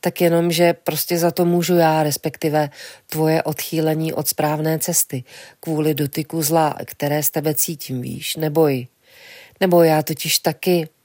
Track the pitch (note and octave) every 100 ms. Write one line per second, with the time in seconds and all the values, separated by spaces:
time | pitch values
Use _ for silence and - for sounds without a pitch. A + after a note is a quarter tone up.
0 | F3+ - F3 E3+ E3+ D#3+ F3 E3+ - D#3
1 | - E3+ E3+ D#3+ F3 F3 E3+ F3 D#3+ D#3
2 | D3+ C#3+ D#3+ - D#3+ D3+ D3 - - -
3 | _ D#3 D#3 D#3+ - D3+ - D#3+ D#3 D#3
4 | D#3+ - D3+ - D3+ D3+ D#3 D#3+ - E3+
5 | - C3 - - - _ - D#3 D#3 D3+
6 | C#3+ - D3+ E3 D3 E3 D3+ - - -
7 | C#3+ D3 D3 D#3+ D3+ D3 - D#3 - C3
8 | B2+ - D#3 - D#3 D3+ D#3 C3 B2 _
9 | _ - - - - _ F#3+ F3 E3 D#3
10 | D3 D#3+ D#3 - - D#3 F#3 F3 D#3+ _